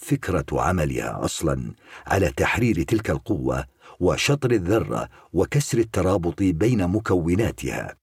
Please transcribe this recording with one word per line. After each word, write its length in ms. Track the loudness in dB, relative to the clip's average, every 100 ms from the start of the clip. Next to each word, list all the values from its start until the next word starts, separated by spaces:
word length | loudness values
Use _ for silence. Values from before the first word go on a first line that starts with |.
فكرة 460 | -4 -4 0 -2 -2
عملها 720 | 0 0 2 0 -2 -4 -4
أصلًا 500 | -4 -2 -2 -2 -4 -12 -18 -14 -2
على 240 | 0 0
تحرير 520 | 0 -2 2 2 2
تلك 280 | 0 0 0
القوة 540 | -4 -2 -2 0 -2 -4 _ -18 -2
وشطر 500 | 0 2 0 0 2
الذرة 580 | 0 2 0 0 -6 -6 -12 -6
وكسر 460 | 0 2 2 2 0
الترابط 640 | 0 2 2 2 0 0
بين 460 | 0 2 2 2 2
مكوناتها 1080 | 0 2 0 2 2 0 -2 -6 -6 -8 -12